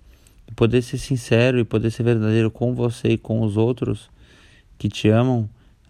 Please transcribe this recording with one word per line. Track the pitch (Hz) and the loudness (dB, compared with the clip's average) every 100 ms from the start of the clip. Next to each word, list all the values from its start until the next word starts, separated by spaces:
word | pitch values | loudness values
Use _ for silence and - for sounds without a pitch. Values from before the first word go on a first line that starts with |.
| - - _ - - | -20 -20 _ -20 -16
E | |
poder | 110 117 120 | 0 2 2
ser | 123 131 | -2 -6
sincero | - 131 - 113 123 123 | -4 -4 0 2 4 2
e | |
poder | 113 113 113 | 0 -2 -2
ser | - | -2
verdadeiro | 117 117 107 110 113 | 0 0 2 2 0
com | - 120 123 | -2 -4 -2
você | 120 117 117 | -4 -2 -2
e | 113 | -2
com | - 113 | -2 -2
os | 110 101 | 0 0
outros | 113 123 120 110 - - - - _ _ _ - | 0 0 -4 -6 -10 -20 -20 -20 _ _ _ -8
que | 107 | -6
te | - 107 | 0 2
amam, | 110 127 120 107 - _ _ _ | 4 2 0 -4 -10 _ _ _